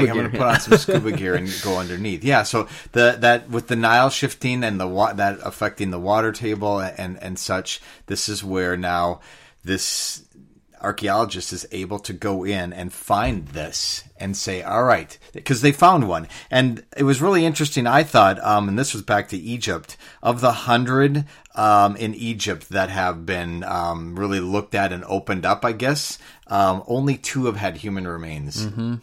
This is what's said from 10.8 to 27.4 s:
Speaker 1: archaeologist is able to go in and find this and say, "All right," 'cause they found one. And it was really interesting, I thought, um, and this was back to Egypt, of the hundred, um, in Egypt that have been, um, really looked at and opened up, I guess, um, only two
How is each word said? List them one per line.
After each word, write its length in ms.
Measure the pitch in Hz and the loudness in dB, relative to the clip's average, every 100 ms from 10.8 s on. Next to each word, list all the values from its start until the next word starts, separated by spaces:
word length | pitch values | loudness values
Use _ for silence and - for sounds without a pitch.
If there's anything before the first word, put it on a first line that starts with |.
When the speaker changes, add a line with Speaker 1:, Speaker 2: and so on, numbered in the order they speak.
Speaker 1:
archaeologist 720 | 98 101 104 104 113 95 - | -6 -4 0 0 0 -4 -10
is 160 | 90 - | -10 -10
able 260 | 95 92 104 | -10 -8 -8
to 140 | - | -8
go 320 | 90 107 98 92 | -6 -4 -2 -2
in 260 | 101 87 | -4 -4
and 220 | 87 90 | -8 -10
find 560 | - - 101 123 107 71 | -12 -2 0 0 -4 -8
this 560 | 73 76 - - - - _ | -10 -8 -6 -6 -8 -10 _
and 200 | 95 98 | -8 -6
say, 240 | - 92 | -6 -6
"All 220 | 90 107 127 | -2 0 4
right," 320 | 98 80 - - - | 2 0 -16 -20 -14
'cause 160 | - 123 | -4 2
they 140 | 143 | 2
found 340 | 143 175 180 107 | 6 6 6 4
one. 220 | 82 82 - - | 0 -4 -14 -2
And 360 | 127 131 113 - - | 2 2 0 -10 0
it 80 | |
was 180 | 139 131 | 2 4
really 240 | 175 190 165 | 4 4 4
interesting, 400 | 151 147 - 120 | 2 0 0 4
I 180 | 131 | 4
thought, 380 | 156 120 101 95 | 6 6 6 4
um, 280 | 107 104 101 | 2 2 2
and 100 | 98 | -2
this 140 | 139 | -2
was 80 | 107 | -4
back 260 | 95 104 98 | 0 0 0
to 80 | 98 | -8
Egypt, 600 | 95 120 107 85 - - - - | -8 -6 -4 -6 -8 -20 -20 -4
of 160 | 113 120 | -2 2
the 140 | 123 | 2
hundred, 720 | 117 - 123 127 131 143 143 147 - - - | 2 2 2 4 4 4 4 -2 -10 -14 0
um, 420 | 107 104 101 101 | 4 6 6 4
in 180 | 110 107 | -4 -4
Egypt 540 | 117 107 104 82 - | -6 -4 -4 -6 -4
that 200 | 95 95 | -2 -2
have 360 | 95 92 85 82 | 0 -2 -2 -4
been, 400 | 90 87 85 92 | -4 -4 -6 -6
um, 520 | 90 85 82 82 87 | -4 -2 -4 -8 -6
really 220 | 101 98 | -2 -2
looked 340 | 90 101 101 | -2 -2 -2
at 200 | 101 98 | -2 -2
and 100 | 90 90 | -4 -4
opened 400 | 98 - 95 87 | -4 -2 -2 0
up, 200 | 104 120 | 0 0
I 80 | |
guess, 440 | 110 127 147 - - - - _ | -2 -2 -2 -4 -12 -16 -20 _
um, 360 | 101 95 92 92 | 2 2 2 -2
only 300 | 123 139 131 | 0 0 -2
two 300 | - 135 | -4 -2